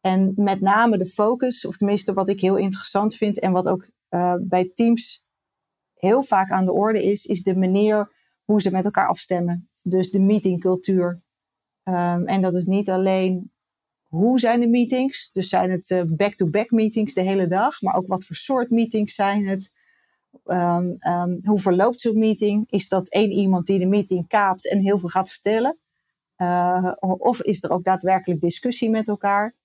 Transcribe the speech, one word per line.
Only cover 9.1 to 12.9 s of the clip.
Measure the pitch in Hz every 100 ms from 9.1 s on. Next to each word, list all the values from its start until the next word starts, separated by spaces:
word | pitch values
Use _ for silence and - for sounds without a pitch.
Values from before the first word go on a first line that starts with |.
| 175 - 180 175 175 - -
Dus | 180 185 185
de | 202
meetingcultuur. | 190 208 190 175 185 185 185 190 175 175 _ _ _ _ _ _
Ehm, | - 180 175 175
en | 175 196
dat | 185
is | 180
niet | 175 190 202